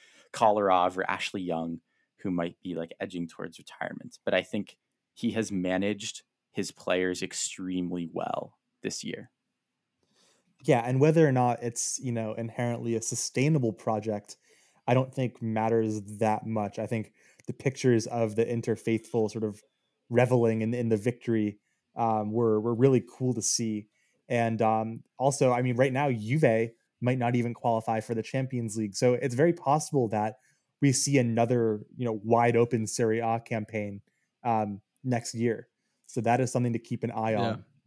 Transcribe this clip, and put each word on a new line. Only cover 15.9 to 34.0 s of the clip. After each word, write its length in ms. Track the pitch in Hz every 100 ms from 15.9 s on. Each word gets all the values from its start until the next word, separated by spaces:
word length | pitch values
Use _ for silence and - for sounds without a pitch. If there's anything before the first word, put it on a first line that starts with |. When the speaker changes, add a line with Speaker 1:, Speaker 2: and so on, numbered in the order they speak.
| 107 101 104
Speaker 2:
that 260 | 110 107
much. 360 | 110 110 101 -
I 60 | 107
think 260 | 113 104 _ _ - -
the 60 |
pictures 560 | - 135 131 127 117 110
of 260 | 120 113
the 160 | 104 113
Inter 240 | 117 113
faithful 540 | 107 - 110 - 117 107
sort 160 | 110
of 180 | 107 104 _ _ _ _ _
reveling 520 | 120 123 123 117 113
in, 120 | 110
in 140 | 123 117
the 80 | 107
victory 640 | 117 120 - 113 104 104 _ _ _ -
um, 340 | 113 110 107
were, 260 | 110 113 107
were 140 | 113
really 300 | 117 135 127 -
cool 280 | - 127
to 80 | 110
see. 460 | - - 113 107 104 _ _ _ _
And, 320 | 120 113 113
um, 400 | 110 110 110 113 - -
also, 340 | 135 139 131
I 80 | 123
mean, 160 | 127 120
right 160 | 135
now, 180 | 127 143
Juve 600 | 113 104 151 143 113 113 - _ _
might 160 | 123 131
not 180 | 120 120
even 160 | 120
qualify 480 | 113 123 113 110 110
for 140 | 107
the 80 | 113
Champions 540 | 110 135 131 123 113 110
League. 180 | 104
So 200 | - 127
it's 200 | 123 139
very 180 | 120 170
possible 560 | 170 139 151 - 147 113
that 280 | 104 107 - _ _ _ _
we 120 | 143
see 260 | 127 - 139
another, 640 | 120 113 117 123 113 107 - -
you 100 | 123
know, 140 | 110
wide 320 | 110 117 120 117
open 300 | 120 117 110
Serie 320 | - 113 110
A 220 | 113 117
campaign, 600 | - 113 104 110 104 101